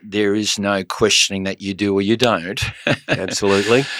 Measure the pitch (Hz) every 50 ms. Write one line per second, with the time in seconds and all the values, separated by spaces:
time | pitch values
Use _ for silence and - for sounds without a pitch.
0 | - 107 95 107 104 101 101 107 104 101 - - 101 101 101 95 92 - - -
1 | 117 104 - - - - 101 98 95 95 95 - 101 98 98 92 101 101 98 98
2 | 101 101 117 113 123 120 104 85 82 90 107 - - - - - - - - -
3 | - - 165 - 95 92 - - 104 98 98 98 101 107 120 135 135 - - -